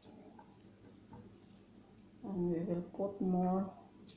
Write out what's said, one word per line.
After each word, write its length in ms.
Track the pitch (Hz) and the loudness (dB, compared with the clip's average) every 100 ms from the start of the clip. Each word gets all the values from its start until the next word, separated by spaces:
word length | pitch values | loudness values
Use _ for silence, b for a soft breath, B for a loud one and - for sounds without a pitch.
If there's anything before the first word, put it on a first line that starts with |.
| - - - - - - - - - - - - - - - - - - - - - - | -20 -20 -18 -20 -20 -20 -20 -20 -20 -20 -18 -18 -18 -20 -20 -20 -20 -20 -20 -20 -20 -10
and 300 | 214 180 175 | -4 2 4
we 80 | 170 | 2
will 220 | 170 175 180 - | 2 0 -2 -2
put 240 | 196 - | -2 2
more, 480 | 185 180 180 185 196 - - - - | 4 6 6 4 0 -6 -18 -18 -16